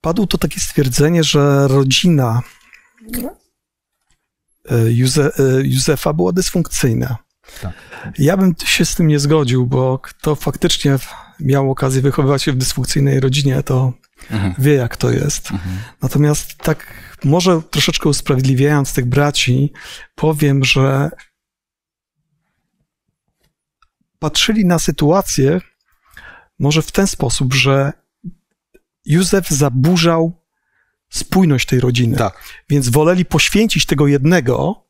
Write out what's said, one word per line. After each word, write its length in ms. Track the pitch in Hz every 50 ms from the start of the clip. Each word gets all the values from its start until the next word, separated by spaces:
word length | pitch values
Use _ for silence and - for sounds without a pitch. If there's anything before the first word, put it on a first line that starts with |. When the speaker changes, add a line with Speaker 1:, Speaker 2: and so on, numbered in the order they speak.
Speaker 1:
Padło 260 | - 160 165 196 208
to 120 | 180 - 170
takie 220 | - 156 - -
stwierdzenie, 640 | - - - - 147 131 123 - 143 156 175 170 160
że 440 | 143 - 151 143 143 143 139 139 139
rodzina, 760 | 131 139 139 135 131 - - 180 170 147 131 120 113 120 120 - - _ _ _ _ - _ _ _ _ 233 220 233 247 226 277 415 _ _ _ _ _ _ _ _ _ _ _ _ _ _ _ _ _ _ _ _ _ _ _ _ _ _ -
e, 60 | - 120 113 113 117
Józe-, 380 | 117 127 127 127 151 143 143 - -
e, 240 | 139 135 131 131 135
Józefa 460 | 135 127 131 127 - 147 135 - - 151
była 200 | 156 175 185 180
dysfunkcyjna. 840 | 180 180 - - 180 165 - - - - 135 113 120 123 127 127 - _ _ _ _ _ - - - -
Speaker 2:
Tak. 100 | 95 85 - - - - - - - 175 -
Speaker 1:
Ja 180 | 139 143 180
bym 180 | 196 190 185 170 - -
się 200 | - - - 175
z 100 | - -
tym 120 | - 175
nie 120 | 156 151 147
zgodził, 480 | 143 143 151 156 147 123 123 131 123
bo 320 | 123 131 131 127 131 131 131
kto 360 | - - - _ - 160 151
faktycznie 640 | 135 - - 139 - - 175 - - - 147 139 131
w-, 100 | - - - - - - _ _
miał 300 | 156 135 135 139 135 135
okazję 320 | 135 - - 135 131 131 127
wychowywać 400 | 143 127 - 147 131 143 135 -
się 100 | - 139
w 40 |
dysfunkcyjnej 640 | 131 131 - - - 127 - - 147 139 139 135 135
rodzinie, 420 | 131 131 127 143 143 139 131 139 139
to 300 | - 131 127 131 131 127 _ _ _ _ _ - -
Speaker 2:
Mhm. 240 | - 110 98 101 92 -
Speaker 1:
wie, 160 | 131 143 147
jak 220 | 139 123 113 -
to 140 | - - 123
jest. 400 | 120 - - 143 - - - -
Speaker 2:
Mhm. 260 | - 95 85 92 92 92 107 - - _ -
Speaker 1:
Natomiast 520 | 131 - 139 147 147 147 147 - - -
tak 300 | - - - 151 - - - - - - - - - -
może 380 | 139 147 175 170 185 180 160 160
troszeczkę 460 | - - 151 139 - 160 - - 165
usprawiedliwiając 840 | 143 - - - 143 127 131 131 135 127 135 143 151 147 139 - -
tych 120 | - 127
braci, 680 | 123 123 139 147 147 143 - - - 123 131 139 143 - - - - - - - - _
powiem, 500 | - - 156 160 151 156 143 139 139 131
że 460 | 127 - 139 131 135 135 135 143 151 - - - _ _ _ _ _ _ _ _ _ _ _ _ _ _ _ _ _ _ _ _ _ _ _ _ _ _ _ _ _ _ _ _ _ _ _ _ _ _ _ _ _ _ _ _ _ _ _ _ _ _ _ _ _ _ _ _ _ _ _
patrzyli 460 | - 156 147 - - - 220 220 208
na 140 | 180 175 165
sytuację 840 | - - 156 - 156 147 165 196 196 - - - 131 135 156 185 - _ _ _ _ _ _ _ _ _ _ - - - - - _ _ _ _
może 240 | - 139 147 160 151
w 100 | - -
ten 140 | - 196
sposób, 480 | 196 - - - 123 120 - 139 127 131
że 380 | 139 123 139 135 139 135 143 151 _ _ _ _ _ _ 170 - _ _ _ _ _ _ _ _ - _ _ _ _ _
Józef 440 | - 143 165 190 180 - 196 180 -
zaburzał 920 | 156 139 147 143 123 131 127 160 180 175 165 170 165 165 165 165 170 _ _ _ _ _ _ _ _ _ _ _ _ _ _ _
spójność 560 | - - - - - 190 190 165 143 127 -
tej 140 | - - 127
rodziny. 360 | 120 127 120 123 123 113 -
Speaker 2:
Tak. 260 | 131 117 101 - - - - - - _ _
Speaker 1:
Więc 200 | 147 143 131 120
woleli 360 | 117 147 151 160 180 180 180
poświęcić 600 | - - 160 - - - 196 220 220 - 175 -
tego 200 | - - 135 151
jednego 800 | 143 143 143 131 156 180 180 127 123 123 117 135 156 208 _ _ _